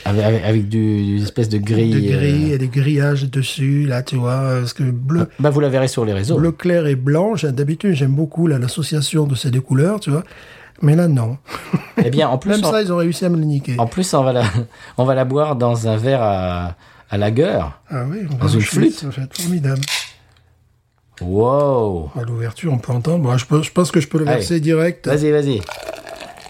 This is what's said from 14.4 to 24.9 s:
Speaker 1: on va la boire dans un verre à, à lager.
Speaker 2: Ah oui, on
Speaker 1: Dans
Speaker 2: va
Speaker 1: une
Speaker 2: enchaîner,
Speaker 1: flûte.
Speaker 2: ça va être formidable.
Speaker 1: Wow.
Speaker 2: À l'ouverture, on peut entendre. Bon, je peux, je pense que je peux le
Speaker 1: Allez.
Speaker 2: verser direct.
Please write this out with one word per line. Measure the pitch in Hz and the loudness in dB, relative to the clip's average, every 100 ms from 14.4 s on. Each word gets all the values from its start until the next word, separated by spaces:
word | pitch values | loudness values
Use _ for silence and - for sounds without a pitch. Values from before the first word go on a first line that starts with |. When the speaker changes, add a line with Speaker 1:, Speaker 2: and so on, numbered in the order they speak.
| 113 101 113 - - - | 0 0 -4 -10 -8 -2
Speaker 1:
on | 127 | 2
va | 131 | 2
la | 127 | 2
boire | 139 151 127 | 0 0 2
dans | 120 117 113 | 0 0 0
un | 110 | 0
verre | 123 135 | 2 2
à, | 107 98 92 87 87 87 - - - | 2 0 -2 -2 -6 -10 -18 -20 -6
à | 101 | -2
lager. | 104 113 175 147 76 - - | 0 2 0 0 -4 -10 -10
Speaker 2:
Ah | 139 127 | -8 -6
oui, | 202 170 | -6 -6
on | 131 | -2
Speaker 1:
Dans | 101 | 0
Speaker 2:
va | |
Speaker 1:
une | 110 | 2
Speaker 2:
enchaîner, | 104 175 320 | 0 2 2
Speaker 1:
flûte. | 311 | 0
Speaker 2:
ça | 143 | -8
va | 135 | -8
être | 135 - | -10 -6
formidable. | 175 180 135 135 143 - - - _ _ _ _ _ _ _ _ _ - | -4 -2 -2 -2 -4 -6 -8 -18 _ _ _ _ _ _ _ _ _ -10
Speaker 1:
Wow. | 87 98 120 139 143 131 107 87 73 - | -2 2 2 2 2 2 0 -2 -6 -8
Speaker 2:
À | |
l'ouverture, | 117 117 113 - 170 | -6 -6 -6 -6 -4
on | 127 | -2
peut | - | -2
entendre. | 123 135 175 | -4 0 0
Bon, | 127 127 | 0 0
je | - | 2
peux, | 151 | 0
je | 147 | 0
pense | - 175 | 0 2
que | 175 | 2
je | - | 0
peux | 160 | 0
le | 151 | 0
Speaker 1:
Allez. | 127 | 0
Speaker 2:
verser | 90 170 | 0 0
direct. | 156 160 170 | 2 2 2